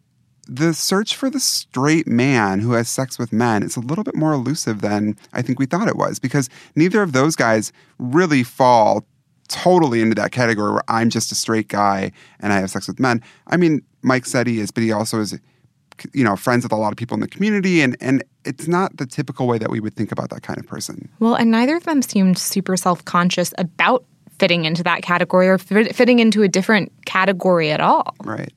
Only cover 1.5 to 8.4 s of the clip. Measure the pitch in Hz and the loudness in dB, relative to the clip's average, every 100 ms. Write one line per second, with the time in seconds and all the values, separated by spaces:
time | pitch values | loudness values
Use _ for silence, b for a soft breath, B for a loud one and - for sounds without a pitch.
1.5 | - - 127 143 160 - 117 135 127 101 | -4 -6 -2 2 2 2 2 2 2 2
2.5 | 95 117 117 117 - 135 - 117 110 120 | 0 0 0 -2 -4 -6 -6 -4 0 0
3.5 | 107 98 127 120 170 - 156 156 147 120 | 0 -2 -6 -6 -6 -6 -2 0 0 -2
4.5 | 160 - 107 104 104 104 107 b - 123 | -4 -4 -4 -2 -2 -2 -4 b -8 -4
5.5 | 127 135 175 208 - 95 101 131 143 131 | -4 -2 0 -2 0 -4 -4 -4 -2 -4
6.5 | B B 143 180 214 185 131 151 - 120 | B B 0 2 2 2 2 2 2 2
7.5 | 110 - b b b 123 147 185 143 | 2 -2 b b b 0 2 4 2